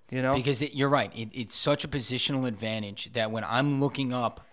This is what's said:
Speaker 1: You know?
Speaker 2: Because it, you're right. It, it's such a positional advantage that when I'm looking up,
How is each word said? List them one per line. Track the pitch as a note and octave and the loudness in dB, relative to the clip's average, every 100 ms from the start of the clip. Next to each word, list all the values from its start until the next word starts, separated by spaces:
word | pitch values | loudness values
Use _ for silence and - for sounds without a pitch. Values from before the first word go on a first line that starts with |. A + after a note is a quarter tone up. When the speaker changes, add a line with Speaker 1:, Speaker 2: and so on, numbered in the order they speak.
| - | -6
Speaker 1:
You | B2+ | 0
know? | C3 C3+ | 2 2
Speaker 2:
Because | B2+ B2+ | 2 0
it, | D3 | 0
you're | C#3 C#3 | 2 4
right. | C#3+ G2+ | 4 2
It, | - A2 | -4 -8
it's | B2 G#2+ - | -8 -6 -2
such | - D3 | 2 2
a | D#3 | 0
positional | C#3 A2 B2 - C#3 B2+ | -4 -2 0 0 0 0
advantage | G2+ A2 A2 G#2 G2 - | -2 -4 -4 -6 -8 -4
that | A#2+ A2 | -2 0
when | A2 | 0
I'm | F#2 A#2+ C#3+ C#3 | 0 2 2 2
looking | C#3 C#3 C3 | 2 0 -2
up, | B2 A#2 - - | 0 -2 -4 -14